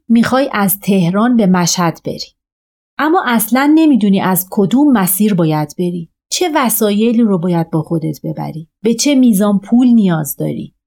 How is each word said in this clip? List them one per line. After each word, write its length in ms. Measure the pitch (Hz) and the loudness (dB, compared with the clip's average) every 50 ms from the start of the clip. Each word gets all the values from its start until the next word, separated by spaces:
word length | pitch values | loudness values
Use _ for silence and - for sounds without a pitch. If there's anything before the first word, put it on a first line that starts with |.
| _ - | _ 0
می‌خوای 420 | 226 233 226 - - 262 285 262 - | 2 2 2 2 0 -2 -2 -2 -2
از 260 | 214 202 196 - - | -2 -2 -2 -2 -4
تهران 560 | - - 202 196 175 165 180 202 220 247 254 | -2 0 0 0 0 0 0 0 0 0 2
به 100 | 226 214 | 2 2
مشهد 560 | 185 185 180 175 165 - - 175 165 156 - - | 2 2 2 0 -2 -2 -2 -2 -2 -4 -6 -8
بری. 300 | - - - - - _ _ _ _ _ _ _ _ _ _ _ _ _ - | -12 -10 -12 -12 -18 _ _ _ _ _ _ _ _ _ _ _ _ _ -4
اما 260 | 269 311 320 381 330 | -2 0 0 0 0
اصلاً 460 | 254 240 226 - - 226 262 277 294 302 | 0 0 -2 0 0 0 0 2 4 4
نمی‌دونی 460 | 320 320 311 277 220 202 202 190 190 | 4 4 4 4 2 2 2 2 2
از 260 | - 185 185 175 - - | 0 0 -2 -2 -4 -4
کدوم 400 | - - 196 170 208 262 294 302 | -2 -2 0 2 2 2 2 4
مسیر 420 | 262 220 190 180 - - 208 214 202 | 4 2 2 0 0 0 0 0 2
باید 420 | 170 170 156 156 151 151 147 - - | 0 0 0 0 -2 -4 -6 -6 -6
بری. 320 | 180 175 175 175 165 - _ _ _ - | -6 -6 -6 -8 -10 -14 _ _ _ -10
چه 180 | - - 359 359 294 | -6 -4 -2 -2 0
وسایلی 640 | 311 269 233 226 - 220 208 202 202 220 233 240 226 | 0 0 0 -2 0 -2 0 0 0 0 0 2 2
رو 160 | 240 214 196 180 | 2 2 0 0
باید 340 | 160 180 175 170 165 165 | -2 -2 -2 -2 -2 -2
با 100 | - 160 | -4 -4
خودت 380 | 156 - 175 165 151 160 147 - - | -4 -4 -4 -4 -4 -6 -8 -8 -8
ببری؟ 440 | 156 151 151 151 147 147 156 165 - _ _ - | -10 -10 -10 -10 -12 -12 -14 -16 -18 _ _ -2
به 100 | 220 233 | -2 -2
چه 220 | 233 - 285 294 | 0 0 0 2
میزان 440 | 262 254 240 214 185 208 208 208 196 | 4 4 4 4 2 2 2 0 -2
پول 280 | - - - 240 262 247 | -2 0 2 2 4 4
نیاز 480 | 240 226 208 190 170 156 151 139 - | 4 4 4 2 0 -2 -4 -6 -8
داری؟ 400 | - 156 156 - - - 147 _ _ _ | -6 -6 -6 -6 -8 -10 -14 _ _ _